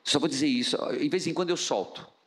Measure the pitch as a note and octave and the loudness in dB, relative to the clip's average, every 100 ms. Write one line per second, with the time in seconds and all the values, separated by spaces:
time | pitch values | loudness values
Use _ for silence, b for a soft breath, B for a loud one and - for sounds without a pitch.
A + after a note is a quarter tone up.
0 | - D3 D#3 C3+ D3 B2 A#2 - - B2+ | 2 2 2 2 2 2 0 -2 -2 -2
1 | D3 F#3 E3+ E3 F3+ E3+ - A2 F#2 - | 0 0 0 -2 0 0 0 -2 -2 -10
2 | - _ | -18 _